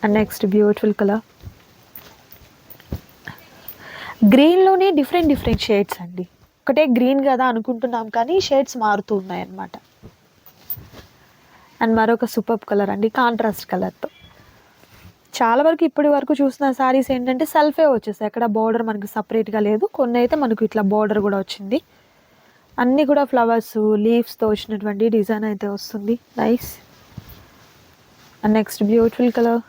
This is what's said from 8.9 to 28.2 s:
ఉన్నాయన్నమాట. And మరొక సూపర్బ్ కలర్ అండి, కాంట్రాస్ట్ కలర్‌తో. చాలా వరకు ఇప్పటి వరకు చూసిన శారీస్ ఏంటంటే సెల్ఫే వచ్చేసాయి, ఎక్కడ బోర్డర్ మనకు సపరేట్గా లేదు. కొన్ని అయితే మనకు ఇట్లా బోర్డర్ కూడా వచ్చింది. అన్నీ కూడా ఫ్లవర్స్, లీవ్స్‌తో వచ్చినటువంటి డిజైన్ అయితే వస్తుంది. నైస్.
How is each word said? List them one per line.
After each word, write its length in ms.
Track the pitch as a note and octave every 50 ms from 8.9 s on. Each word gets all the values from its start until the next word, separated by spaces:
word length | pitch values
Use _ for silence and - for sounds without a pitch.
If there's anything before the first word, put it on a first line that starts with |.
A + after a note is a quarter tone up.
| G#3 G3+ G#3 - A3 G3+ F#3+
ఉన్నాయన్నమాట. 480 | F#3+ F3+ F3+ F#3 F#3 F#3 F#3+ F#3+ F3+ - - _ _ _ _ - - _ _ _ _ _ _ _ - _ _ - _ - - - - - - - - _ _ _ _ _ _ _ _ _ - - _ _ _ B3
And 100 | A3+ A3+ A3+
మరొక 260 | A3 A3 A#3 A#3 - A3+ -
సూపర్బ్ 320 | - G#3 - A#3 G#3 - -
కలర్ 180 | G#3+ G3+ G3+ G3 G3+
అండి, 140 | G3+ G#3 A3+ - -
కాంట్రాస్ట్ 460 | B3+ A#3+ A#3+ A3 A#3 A3 G3+ - - _
కలర్‌తో. 380 | - F#3 F#3 F#3 - _ - D4+ _ - - - _ - - - - _ _ _ _ _ - _ _ - - - - _ _ _ - -
చాలా 240 | B3+ A#3 A#3 B3+ D4 D#4+
వరకు 160 | E4 D#4 E4+ D#4
ఇప్పటి 200 | - - D4 D4 D4
వరకు 180 | C#4 C4+ B3+ D#4 B3+
చూసిన 240 | C#4+ C4+ C4 - C#4+ C4+ C4 -
శారీస్ 300 | C4+ C4 B3+ C4+ C4 - C4
ఏంటంటే 300 | B3+ B3 B3+ B3+ B3+ D#4 D4+ -
సెల్ఫే 320 | D#4 D4 D4+ C#4+ - D#4+ D4+ C4+
వచ్చేసాయి, 340 | A3 - - G3+ - A3 G#3+
ఎక్కడ 140 | - A#3+ A#3 A#3 G#3 A3
బోర్డర్ 260 | A3 A3+ A3 A3+ A3+ A3
మనకు 180 | A3 G#3 G3+ G#3 -
సపరేట్గా 440 | A3 G#3 _ - A3+ A3 - G#3 A3 G#3 G3+
లేదు. 180 | G#3+ G#3+ E4+ G#4+ _ -
కొన్ని 200 | C#4 A#3+ A#3 A#3+
అయితే 140 | A#3+ B3 - D#4 C#4+
మనకు 180 | A#3+ A3 G#3+ A3+ G#3+
ఇట్లా 140 | - A3 G#3 G3
బోర్డర్ 280 | G#3 G#3+ G#3+ G#3 G#3+ G#3+ G3
కూడా 120 | G#3 G3+ G3 F#3+
వచ్చింది. 360 | _ - - G3+ G3 G#3+ D#4+ - _ _ _ _ _ _ _ _ _ _ _ _ _ _ _ _ _ _ - B3
అన్నీ 220 | B3 C4 C#4 D4+ C4
కూడా 120 | D4 C#4+ C#4+ C4
ఫ్లవర్స్, 420 | - B3+ A#3 A3+ A#3 A3+ A3 - - A3 G#3+ G#3+ G#3+ G#3 G#3
లీవ్స్‌తో 400 | A3+ A#3 A#3 A#3 - - _ - A3 G#3+
వచ్చినటువంటి 560 | G#3 - - G#3+ G#3 G3+ G#3+ G#3 G3+ A3 A#3 G#3+
డిజైన్ 300 | A3+ G3+ - A3+ G#3+ G#3+ G#3+
అయితే 160 | G#3 G3 - G3+ G3+
వస్తుంది. 440 | G3+ - - - A3 G3+ G#3 A#3 A#3+ _ _ _ A#3+
నైస్. 280 | A3+ A3 A#3 B3 - - - - - _ - - - _ - - - - - - - _ _ _ - _ _ _ _ _ _ _ _ _ _ _